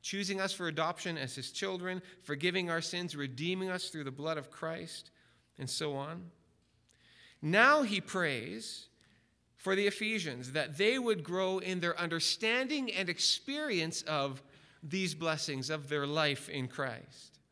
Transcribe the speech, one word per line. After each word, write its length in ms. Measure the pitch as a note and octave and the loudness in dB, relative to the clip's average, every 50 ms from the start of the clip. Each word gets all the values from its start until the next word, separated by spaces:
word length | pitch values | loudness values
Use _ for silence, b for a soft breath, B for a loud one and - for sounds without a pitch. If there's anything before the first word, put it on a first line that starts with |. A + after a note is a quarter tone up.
"choosing 400 | - - - G3 G3+ F3+ G3 G3 | -8 -6 -4 -4 -2 -2 0 0
us 100 | F#3+ F#3+ | 0 -2
for 160 | F#3+ - F3+ | -2 -2 -4
adoption 500 | E3 D#3 D#3 E3 E3 F3 - - F3+ E3 | -2 0 2 0 0 0 -2 -4 -4 -2
as 180 | D#3 C3+ B2+ - | -2 -4 -6 -6
his 160 | C#3+ B2 - | -8 -10 -8
children, 500 | - - G3 G3 F#3+ F3+ F3+ F#3 F#3 F#3 F3+ B B B - | -4 -4 -2 -2 -2 -2 -4 -4 -4 -4 -8 B B B -6
forgiving 460 | - D3 C#3 D#3 F3+ F3 F#3+ F3+ E3+ | -6 -4 0 0 0 2 2 0 0
our 120 | E3 E3 | 0 0
sins, 340 | E3 - - F3 F3 E3+ C#3+ | -2 -2 -4 -4 -4 -4 -4
redeeming 540 | C#3+ C#3+ C3+ B2 A#2+ D#3 F3 F#3 F#3 F#3 F#3 | -4 -4 -4 -4 -2 -2 0 0 0 0 -2
us 200 | F#3 F3+ - - | -2 -4 -4 -6
through 140 | - D#3 C#3+ | -6 -6 -6
the 80 | C3+ | -6
blood 260 | C3 C#3 C#3+ D#3+ D#3+ | -6 -4 -4 -2 -2
of 140 | D3+ C3+ - | -2 -4 -8
Christ," 600 | - - - D#3+ E3 E3 E3+ E3+ - - - - b b b b b b b b b | -10 -6 -6 -4 -4 -6 -8 -10 -10 -12 -14 -16 b b b b b b b b b
and 120 | - B2+ B2+ | -8 -6 -4
so 260 | - - D#3 D3 C#3+ | -2 -2 -2 -2 -2
on. 340 | C3+ C#3 D3+ E3 F3 F3+ E3+ - _ _ _ _ _ _ _ _ _ _ _ B B B B B B B B B B | -4 -4 -6 -8 -12 -12 -16 -18 _ _ _ _ _ _ _ _ _ _ _ B B B B B B B B B B
Now 420 | - D3+ E3+ G#3 A#3 C4+ D4 D4+ C#4 | 0 4 6 8 10 10 10 8 6
he 180 | G#3 G#3 F#3+ | 4 2 0
prays 880 | - - - F#3+ F3 D3+ C3+ A#2 A2 - F#3+ A3+ A3+ - - - - - _ b b b b b b b b b b b _ | -2 -2 0 0 2 2 0 -2 -4 -6 -8 -8 -8 -10 -10 -12 -14 -18 _ b b b b b b b b b b b _
for 200 | _ - F#3 F#3+ | _ 0 2 4
the 120 | F#3+ G3+ | 4 4
Ephesians, 680 | G3+ G3+ - G#3+ G#3+ A3 G#3+ E3 D#3 B2+ B2 B2+ B2+ C3 | 2 2 2 -2 0 0 0 0 -2 -4 -6 -6 -2 0
that 240 | D#3 C#3 C#3 D3 | 0 0 0 0
they 200 | D3+ G3 G#3+ B3+ | 2 4 4 4
would 240 | C4+ B3 A#3 G#3+ F3+ | 4 4 2 2 2
grow 380 | D3+ D#3 F3 F#3 F#3+ F#3 F#3+ F#3+ | 0 -2 0 0 2 2 0 0
in 220 | F3+ F#3 F#3 F3+ | 0 0 0 2
their 180 | E3+ F3 E3 E3 | 2 0 2 0
understanding 920 | F3 E3+ E3 E3 - - - - A3 A3 A#3 B3+ C4 B3 D#4 D4 C4 A#3 G3 | 0 0 2 2 2 2 2 2 2 2 2 2 2 0 0 0 0 0 0
and 160 | F#3 F#3+ F3+ | 0 0 0
experience 960 | E3+ - - - - - - - C#4 D4 D4+ D4 A3 E3+ D#3+ D#3+ E3+ - - | 0 2 4 4 4 2 0 -4 -2 -2 0 2 2 2 0 0 -2 -4 -2
of 380 | - D#3 D3 C#3 C#3 C3 C3 - B B B B B B B | 0 2 2 2 0 -2 -6 -12 B B B B B B B
these 320 | B D3 D#3 F#3+ F#3+ F3 D3+ | B -4 -2 0 0 0 -2
blessings 560 | D3+ E3 D#3+ D#3 D3+ - - D3 C3 B2+ C3 | 0 0 0 0 0 0 -2 -2 -2 -2 -2
of 200 | D#3 D3+ C#3 C3+ | -4 -4 -2 -2
their 180 | D3 D3 C#3+ | -2 0 0
life 400 | C#3+ D3 D#3+ D#3 D3 C#3 - - | 0 2 2 4 2 2 0 -4
in 180 | - - C#3 B2+ B2 | -6 -4 -4 -4 -4
Christ. 680 | - - C#3 C3 A2+ - - - - - - - - - _ _ | -2 -4 -4 -4 -4 -8 -12 -16 -18 -20 -20 -20 -20 -20 _ _